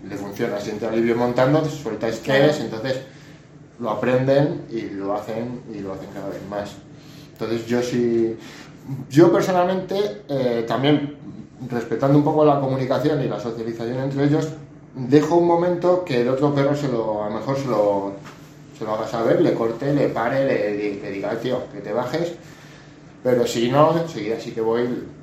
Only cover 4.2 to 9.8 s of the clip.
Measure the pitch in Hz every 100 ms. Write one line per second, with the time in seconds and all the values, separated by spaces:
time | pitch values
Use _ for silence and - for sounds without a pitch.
4.2 | 131 139 151 131 - 113 101 98 98 104
5.2 | 101 113 120 120 113 107 98 95 98 101
6.2 | 98 90 95 104 101 - - - - -
7.2 | - - 110 117 113 120 120 123 120 117
8.2 | 113 113 - - - - - 131 - 135
9.2 | 175 196 190 180 180 190